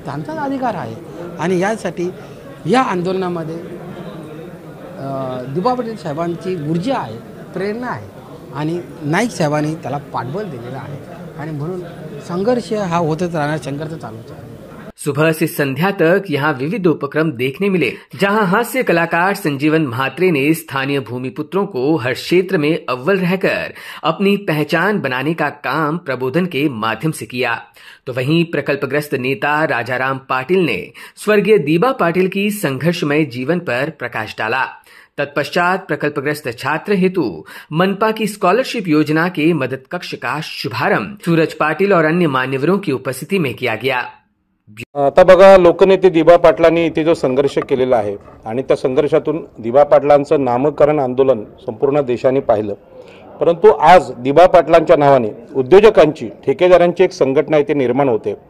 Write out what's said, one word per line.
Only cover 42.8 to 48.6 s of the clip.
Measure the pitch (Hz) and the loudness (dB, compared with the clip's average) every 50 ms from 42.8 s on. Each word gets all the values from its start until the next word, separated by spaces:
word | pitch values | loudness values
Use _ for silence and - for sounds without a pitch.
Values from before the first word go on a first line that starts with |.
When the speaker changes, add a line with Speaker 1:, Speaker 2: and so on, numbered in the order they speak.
| 202 160 | 0 -2
Speaker 2:
उपस्थिति | 135 123 127 135 127 - 160 - 196 196 | -4 -2 -4 -6 -6 -6 -6 -2 -2 0
में | 160 127 110 - | 0 -2 -4 -2
किया | 127 117 110 | -2 -4 -2
गया. | 107 120 135 131 123 117 - - _ _ _ _ _ _ _ _ _ _ - 107 110 120 _ - | -2 -2 -2 0 0 -4 -6 -12 _ _ _ _ _ _ _ _ _ _ -20 -16 -16 -16 _ -4
Speaker 3:
आता | 143 143 139 - 190 | 0 0 4 6 6
बघा, | 185 170 185 170 196 196 196 | 8 8 10 10 10 10 10
लोकनेते | 190 175 170 165 - 196 190 190 185 190 185 | 10 8 6 6 6 6 6 6 4 4 4
दिबा | 160 165 156 160 170 | 4 6 6 8 8
पाटलांनी | 170 165 160 160 170 170 165 165 170 170 | 8 8 4 4 6 4 4 4 4 0
इथे | 160 - 165 156 | 0 0 0 0
जो | 160 165 | 0 0
संघर्ष | - - 135 127 131 143 139 - - | 0 0 0 0 2 0 0 0 -2
केलेला | - - 143 123 127 127 127 | -2 -2 0 0 2 2 2
आहे | 117 104 104 98 101 - - - - - | 0 0 -4 -8 -8 -14 -20 -20 -14 -10
आणि | 113 113 127 | -8 -6 -6